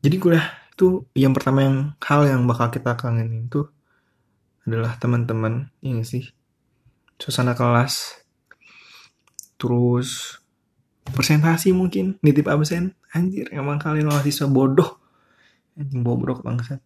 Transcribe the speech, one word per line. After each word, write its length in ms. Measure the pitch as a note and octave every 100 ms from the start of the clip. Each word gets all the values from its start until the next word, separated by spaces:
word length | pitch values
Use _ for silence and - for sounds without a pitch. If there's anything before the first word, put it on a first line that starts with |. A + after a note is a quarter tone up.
Jadi 140 | C#3+ F#3
kuliah 280 | F3+ E3 - - _
tuh 320 | - F#3 F#3 -
yang 160 | - C3+
pertama 320 | C3+ C3 C3+
yang, 140 | C3+ C3+ C#3+ -
hal 240 | - D3 C#3+
yang 160 | C3 B2
bakal 220 | A#2+ A#2+
kita 260 | B2 B2 A#2
kangenin 480 | B2 A#2 A2+ A2+ A#2
tuh 240 | C#3+ D3 _ _ _ _ _ _ _ _ _ -
adalah 320 | A2+ A#2 -
teman-teman, 720 | A#2+ A#2+ A#2 A2+ A2 A#2 C#3 _
iya 160 | C3+ A#2
nggak 80 | A2+
sih? 160 | B2+ - _ _ _ _ _ _ _ _ _
Suasana 320 | - - B2
kelas, 720 | A#2+ A#2+ A#2+ C3 - - - _ _ _ _ _ - - - - _ _ - - _
terus 840 | B2 A#2+ B2 B2 B2 - - - _ _ _ _ _ _ -
presentasi 600 | B2+ C3 D3+ D#3+ E3 F#3+
mungkin, 440 | F#3 F#3 G3 F#3 F#3+
nitip 280 | D3+ C#3+ C#3
absen, 480 | D3 D3+ E3+ F#3 - _
anjir 360 | D#3+ F3+ G3 -
emang 240 | - C#3 D3
kalian 280 | D#3+ D3+ D3+
mahasiswa 400 | D3 C#3+ C#3+ C#3
bodoh, 520 | C3+ C3+ C3+ - - _ _ _ _ _ _ _ -
anjing 240 | C#3+ C3
bobrok 360 | A#2+ B2 B2+ B2+
bangsat 400 | A#2+ A#2+ A#2+ C3+